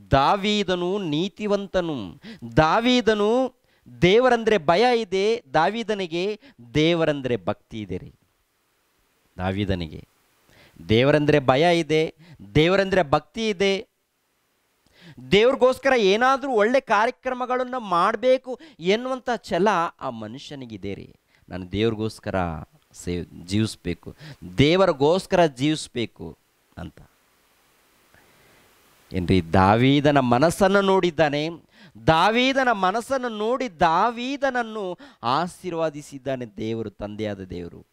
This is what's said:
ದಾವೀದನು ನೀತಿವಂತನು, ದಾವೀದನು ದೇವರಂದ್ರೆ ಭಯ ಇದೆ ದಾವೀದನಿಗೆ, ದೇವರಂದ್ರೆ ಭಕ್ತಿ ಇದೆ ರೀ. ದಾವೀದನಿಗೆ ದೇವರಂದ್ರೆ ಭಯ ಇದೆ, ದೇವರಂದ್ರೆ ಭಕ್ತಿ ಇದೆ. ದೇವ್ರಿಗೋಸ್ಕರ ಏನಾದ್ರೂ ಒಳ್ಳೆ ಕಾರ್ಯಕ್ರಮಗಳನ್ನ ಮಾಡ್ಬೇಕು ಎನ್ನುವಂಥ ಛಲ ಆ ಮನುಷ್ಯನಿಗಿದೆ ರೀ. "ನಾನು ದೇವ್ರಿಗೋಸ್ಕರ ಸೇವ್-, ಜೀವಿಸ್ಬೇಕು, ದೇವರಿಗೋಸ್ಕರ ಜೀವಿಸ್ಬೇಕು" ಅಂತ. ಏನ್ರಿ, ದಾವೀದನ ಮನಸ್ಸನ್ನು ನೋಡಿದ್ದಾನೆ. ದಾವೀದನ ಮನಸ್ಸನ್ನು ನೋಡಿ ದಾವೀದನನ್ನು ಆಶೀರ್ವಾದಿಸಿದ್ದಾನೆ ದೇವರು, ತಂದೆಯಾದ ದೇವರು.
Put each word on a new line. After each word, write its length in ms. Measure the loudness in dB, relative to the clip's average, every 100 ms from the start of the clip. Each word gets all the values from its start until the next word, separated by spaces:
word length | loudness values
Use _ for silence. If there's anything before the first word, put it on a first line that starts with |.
| -2
ದಾವೀದನು 840 | 2 2 0 0 0 0 -2 -2 -4
ನೀತಿವಂತನು, 1200 | -2 -2 -4 -6 -4 -4 -2 -4 -4 -6 -8 -14 -20 -16 -2 2
ದಾವೀದನು 1040 | 2 2 2 2 2 2 2 0 -2 -8 _ _ -20 0
ದೇವರಂದ್ರೆ 560 | 4 6 6 4 2 2
ಭಯ 440 | 2 4 4 2
ಇದೆ 420 | 0 -2 0 -2 -2
ದಾವೀದನಿಗೆ, 840 | 0 0 -2 -6 -6 -4 -4 -4 -6 -14 -20 -4
ದೇವರಂದ್ರೆ 640 | 0 2 2 0 -2 -2 -4
ಭಕ್ತಿ 440 | -4 -8 _ -12
ಇದೆ 160 | -8 -8
ರೀ. 160 | -10 -20 _ _ _ _ _ _ _ _ _ _ _ -6
ದಾವೀದನಿಗೆ 720 | -4 -2 -2 -4 -6 -12 -20 _ _ _ _ _ _ -18 0
ದೇವರಂದ್ರೆ 500 | 4 4 4 2 2
ಭಯ 400 | 2 4 4 2
ಇದೆ, 360 | 0 -2 -2 -8 -20 -20 -2 2
ದೇವರಂದ್ರೆ 480 | 4 2 2 0
ಭಕ್ತಿ 460 | 2 0 -2 -4 -4
ಇದೆ. 400 | 0 0 -2 -6 _ _ _ _ _ _ _ _ _ _ _ -20 -20 0
ದೇವ್ರಿಗೋಸ್ಕರ 640 | 4 4 4 2 2 0 2
ಏನಾದ್ರೂ 540 | 4 4 2 0 -2
ಒಳ್ಳೆ 280 | 0 2 0
ಕಾರ್ಯಕ್ರಮಗಳನ್ನ 960 | 0 0 0 -4 -8 -6 -4 -4 -4 -8
ಮಾಡ್ಬೇಕು 840 | -2 0 0 0 0 0 -2 -14 -14 -6
ಎನ್ನುವಂಥ 500 | -2 -2 -2 -6 -6 -6
ಛಲ 300 | -4 0 2 2 -2 -6
ಆ 100 | -10
ಮನುಷ್ಯನಿಗಿದೆ 840 | -10 -12 -14 -16 -16 -14 -12 -10
ರೀ. 200 | -10 -14 _ _ _ -14
"ನಾನು 220 | -12 -6
ದೇವ್ರಿಗೋಸ್ಕರ 640 | 0 0 0 -6 -6 -4 -2 -2 -6 -12 _ _
ಸೇವ್-, 520 | -14 -8 -8 -8 -16 -4
ಜೀವಿಸ್ಬೇಕು, 720 | -2 -2 -4 -8 -8 -12 -20 -20 -18 -8 2
ದೇವರಿಗೋಸ್ಕರ 880 | 4 4 2 2 2 2 0 2 2
ಜೀವಿಸ್ಬೇಕು" 920 | 2 -2 -2 -6 -8 -8 -10 -16 -16 _ _ _ -16
ಅಂತ. 240 | -16 -16 -20 _ _ _ _ _ _ _ _ _ _ _ _ _ _ _ _ _ _ _ _
ಏನ್ರಿ, 400 | -6 0 0 2
ದಾವೀದನ 680 | 2 4 4 4 4 2 2
ಮನಸ್ಸನ್ನು 600 | 2 2 2 2 2 2
ನೋಡಿದ್ದಾನೆ. 680 | 2 2 0 0 0 0 -6 -10 _ _ -20 -4 0
ದಾವೀದನ 640 | 4 4 2 2 2 0
ಮನಸ್ಸನ್ನು 580 | 2 0 -2 -4 -4 -4
ನೋಡಿ 500 | -6 -4 -4 -6 0
ದಾವೀದನನ್ನು 1160 | 2 4 0 -2 -8 -4 -4 -4 -6 -8 -8 -10 -16 _
ಆಶೀರ್ವಾದಿಸಿದ್ದಾನೆ 1200 | -2 -2 -2 -8 -8 -4 -4 -4 -14 -12 -8 -6 -8
ದೇವರು, 440 | -8 -6 -6 -8
ತಂದೆಯಾದ 540 | -10 -12 -8 -8 -8
ದೇವರು. 440 | -10 -12 -12 -16 -20